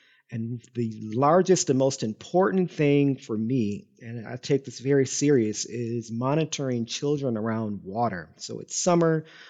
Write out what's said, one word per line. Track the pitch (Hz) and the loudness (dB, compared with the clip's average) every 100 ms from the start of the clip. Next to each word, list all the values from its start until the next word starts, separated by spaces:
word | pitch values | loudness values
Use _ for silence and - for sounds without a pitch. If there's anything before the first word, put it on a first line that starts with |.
| _ _ _ | _ _ _
And | 120 113 120 - 117 | -8 -6 -8 -8 -6
the | 117 110 110 | -6 -6 -6
largest | 110 139 175 185 175 - | 0 4 4 6 4 4
and | 131 | 2
most | 135 - | 2 0
important | 110 110 - 175 196 190 175 | -4 -6 -2 2 2 2 0
thing | - 147 143 143 131 | 0 4 4 4 0
for | - 110 | -4 -4
me, | 110 131 104 101 - _ | -2 0 0 -4 -10 _
and | 117 120 113 | -14 -12 -10
I | 123 | -10
take | - 139 | 0 0
this | 135 - | -2 -8
very | 123 143 131 | 0 2 2
serious, | - 143 139 107 104 - | 0 4 4 4 -2 -6
is | 117 117 117 117 | -6 -4 -4 -6
monitoring | 113 127 151 156 - 135 120 113 | -4 0 0 0 -4 -4 -2 -4
children | - 147 147 135 113 | -4 -2 -2 -2 -2
around | 113 110 107 101 | -2 -2 -4 -6
water. | 85 101 120 92 80 - | -8 -2 -2 -4 -10 -16
So | - 113 | -12 -12
it's | - - | -10 -4
summer. | 185 175 165 160 156 - | 2 4 4 2 -2 -14